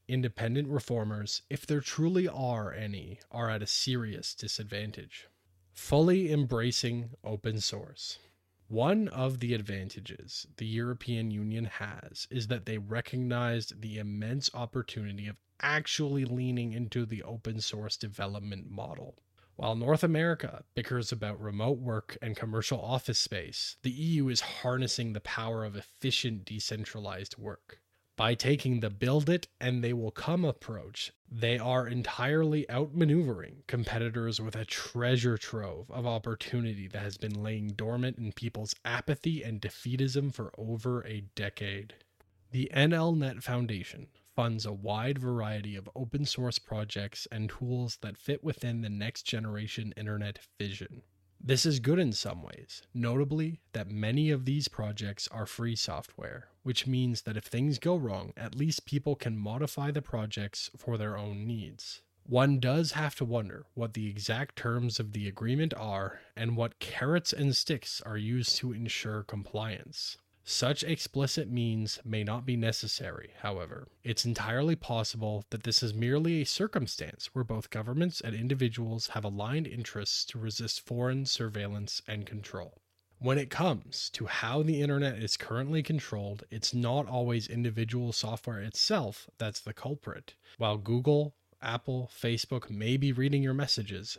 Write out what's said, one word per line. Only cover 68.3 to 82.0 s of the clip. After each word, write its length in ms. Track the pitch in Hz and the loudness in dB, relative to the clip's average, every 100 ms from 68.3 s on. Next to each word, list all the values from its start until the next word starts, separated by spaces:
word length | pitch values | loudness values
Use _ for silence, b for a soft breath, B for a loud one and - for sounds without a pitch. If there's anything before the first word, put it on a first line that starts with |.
| 123 117 - | 2 2 2
to 140 | 123 | 0
ensure 500 | 110 113 - 110 107 | -2 -2 -2 -2 -4
compliance. 960 | 104 104 98 104 110 107 - - - - _ _ | -4 -6 -4 -4 -4 -6 -8 -8 -8 -8 _ _
Such 400 | - - 123 143 | -4 2 2 2
explicit 680 | 156 160 - 135 139 - 131 | 0 0 0 0 2 2 0
means 520 | 123 117 110 107 - | 2 2 2 0 -4
may 200 | 113 110 | -2 -2
not 200 | 107 113 | 0 -2
be 120 | 131 120 | 0 2
necessary, 800 | 113 110 107 - 95 82 - - | 2 2 0 -4 -4 -8 -12 -8
however. 460 | 104 98 85 - - _ | -4 -4 -6 -10 -14 _
It's 220 | 117 113 | -4 0
entirely 500 | 120 117 113 120 151 | 2 0 0 2 4
possible 720 | 160 - 113 110 110 107 107 - | 2 2 0 0 0 -2 -2 -4
that 120 | 113 | -4
this 180 | 117 107 | 2 2
is 140 | 120 | 2
merely 460 | 107 120 143 165 165 | 2 2 4 4 4
a 60 | 139 | 2
circumstance 800 | - 208 - 123 - - - - | 0 0 0 -2 -4 -8 -8 -6
where 120 | 131 | -2
both 260 | 117 110 - | -2 -2 -4
governments 500 | 113 110 135 175 - | -4 -2 2 2 0
and 140 | 117 | -4
individuals 720 | 110 120 135 127 113 113 113 - | -2 0 2 2 2 -2 -2 -2
have 140 | - | -2
aligned 460 | 104 101 107 143 156 | -2 -2 0 0 -2
interests 560 | - 113 104 101 - | -4 -6 -4 -2 -2
to 140 | - 120 | -2 -4
resist 420 | 110 101 113 - | -4 -2 -4 -4
foreign 460 | - 120 127 131 135 | -4 0 2 2 0
surveillance 760 | - 113 107 101 104 104 - | 0 0 -2 -4 -4 -4 -6